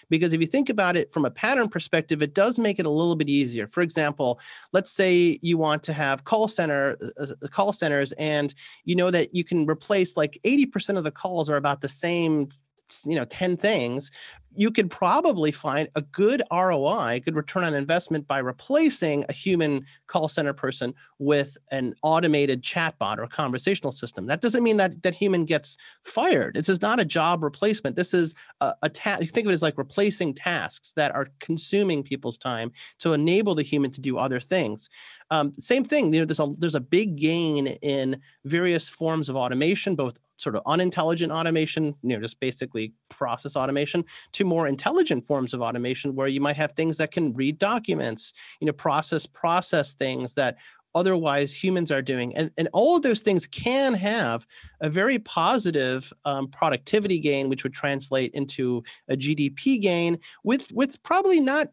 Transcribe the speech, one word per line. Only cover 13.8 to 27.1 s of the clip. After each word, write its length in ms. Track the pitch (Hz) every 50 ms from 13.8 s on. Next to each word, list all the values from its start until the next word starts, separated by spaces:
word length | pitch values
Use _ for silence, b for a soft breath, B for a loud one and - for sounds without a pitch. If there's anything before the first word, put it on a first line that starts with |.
| 120 120 123 139 147 - B B B B B B B _ -
You 140 | 196 208 226
could 180 | 226 - 208 170
probably 640 | - - 190 175 208 294 349 339 233 175 156 151
find 380 | 143 - - 151 131 147 156 - -
a 40 | 156
good 400 | 147 - - - 202 214 269 262 - -
R 220 | 165 175 185 185
O 160 | 175 143 135
I, 320 | 151 202 233 147 113 117 131
good 160 | - 170 160
return 300 | 151 147 - - 185 175
on 100 | 165 151
investment, 540 | 139 139 143 165 180 - - 160 156 151 -
by 100 | 139 139
replacing 840 | 127 127 127 - - - 269 302 320 294 - - 180 156 147 143 - -
a 40 |
human 520 | 151 - - 196 185 170 156 147 143 135 131 b b b b
call 220 | - - 180 156 151
center 240 | - - 151 143
person 420 | 139 - - 135 131 - 131 120 131 b b b b b
with 380 | 143 143 147 143 139 139 - - _ _
an 240 | 139 135 127 120 - -
automated 600 | - 156 160 165 175 165 151 147 143 135 131 127
chatbot 560 | - - - 175 165 160 - _ 110 98 110 104
or 80 | 113
conversational 640 | 123 - - 151 131 123 123 - 190 202 - - 139
system. 360 | 123 - - 117 - 98 92
That 140 | 117 147 175
doesn't 220 | - 240 208 247
mean 140 | 240 226 214
that 260 | 208 190 185 175 170
that 100 | - 185
human 320 | 170 - 202 196 185 175 165
gets 320 | 156 165 147 - - - B B B B B _
fired. 500 | - - 226 285 370 269 139 110 - -
This 140 | 135 156 -
is 120 | 190 170
not 200 | 202 208 233 247
a 40 | 196
job 380 | 151